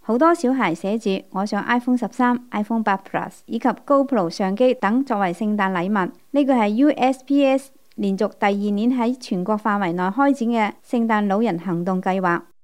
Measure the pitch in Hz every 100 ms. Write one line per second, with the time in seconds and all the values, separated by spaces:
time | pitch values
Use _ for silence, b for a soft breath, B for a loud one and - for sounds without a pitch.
0 | - 233 320 339 247 262 196 165 190 220
1 | 214 190 - 185 208 202 - 240 240 247
2 | 208 - 247 240 - 208 208 226 220 196
3 | - 170 175 - - 226 254 - - 277
4 | 277 240 170 - 190 202 254 254 202 240
5 | 269 214 190 175 214 208 190 185 180 208
6 | 180 - - 277 269 247 208 214 285 -
7 | 254 262 - 277 277 269 269 - - -
8 | 202 196 208 - 208 202 208 202 233 254
9 | 233 254 - 190 180 214 220 202 185 175
10 | 185 214 277 269 233 233 208 - - 247
11 | 226 214 208 196 233 170 180 170 175 185
12 | 190 190 185 170 - -